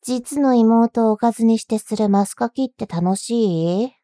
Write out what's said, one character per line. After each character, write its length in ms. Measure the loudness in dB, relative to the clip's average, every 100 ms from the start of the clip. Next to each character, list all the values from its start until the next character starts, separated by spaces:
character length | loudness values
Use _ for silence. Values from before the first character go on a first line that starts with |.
実 360 | -6 -8 -6 -2
の 160 | 2 4
妹 540 | 4 4 2 2 0
を 20 |
お 60 | 2
か 140 | 0
ず 140 | 2 2
に 140 | 2
し 60 | -2
て 120 | -6
す 180 | -4 -2
る 140 | 2
マ 160 | 2 0
ス 80 |
カ 160 | -2 -6
キ 140 | -4
っ 60 | -6
て 180 | _ -8
楽 280 | -2 -2 -2
し 680 | -2 0 0 0 -2 -2
い？ 100 | -4 _